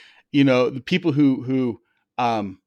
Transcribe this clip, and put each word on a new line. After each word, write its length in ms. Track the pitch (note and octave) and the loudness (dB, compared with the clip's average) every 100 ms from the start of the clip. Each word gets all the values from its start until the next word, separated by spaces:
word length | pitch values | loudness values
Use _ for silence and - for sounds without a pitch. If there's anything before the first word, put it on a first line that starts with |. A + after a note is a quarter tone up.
| - _ _ | -20 _ _
you 100 | C#3+ | 2
know, 260 | C#3 B2+ B2 | 4 4 0
the 120 | B2+ | -4
people 320 | - F3+ E3+ | -4 -2 0
who, 300 | C#3 C#3 C3 | 2 2 0
who, 360 | B2 C3 B2 A2 _ _ _ - | -4 -4 -4 -6 _ _ _ -6
um, 420 | A#2+ A2+ G2+ - | -4 -4 -6 -12